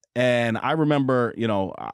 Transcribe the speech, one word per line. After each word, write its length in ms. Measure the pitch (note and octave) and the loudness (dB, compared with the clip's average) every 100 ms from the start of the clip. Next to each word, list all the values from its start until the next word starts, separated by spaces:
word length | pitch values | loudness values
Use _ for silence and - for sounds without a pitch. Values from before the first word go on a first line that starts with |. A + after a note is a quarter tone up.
| _ | _
And 440 | B2 B2+ A#2+ A#2+ A2+ | -2 2 2 0 -2
I 140 | B2+ | -2
remember, 600 | D#3+ D3+ D3 C3+ B2+ A#2 - | 0 2 2 2 2 0 -2
you 100 | A2+ | -2
know, 280 | G2+ F#2+ - | 0 -2 -6
I, 120 | A1+ | -12